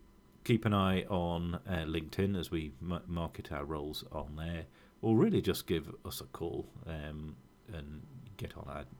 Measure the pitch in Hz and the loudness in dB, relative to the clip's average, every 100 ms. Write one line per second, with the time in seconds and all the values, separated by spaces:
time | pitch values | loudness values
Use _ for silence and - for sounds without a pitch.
0 | - - - - - 113 110 101 95 92 | -20 -20 -20 -4 2 4 6 6 6 6
1 | - 92 85 85 85 87 98 87 78 82 | 2 2 2 0 0 -2 -2 -2 0 -2
2 | 78 - 98 95 80 82 76 - 82 87 | -2 2 2 2 0 -2 -2 -6 -4 -4
3 | - 85 80 - - 73 71 78 73 71 | -2 -2 -2 -4 -6 -4 -2 -2 -4 -6
4 | - 78 73 76 82 82 - - - - | -6 -6 -4 -4 -4 -4 -8 -14 -20 -2
5 | 110 113 220 120 98 - - 82 78 - | 6 8 8 6 2 0 2 0 -2 -8
6 | - - 67 - 85 - - - 82 80 | -8 -8 -10 -6 -4 -4 -6 -10 -8 -8
7 | 76 76 78 - - - - 82 73 76 | -6 -8 -8 -12 -18 -20 -12 -10 -8 -12
8 | 65 65 - - 82 80 69 73 71 | -14 -16 -14 -10 -10 -8 -8 -8 -10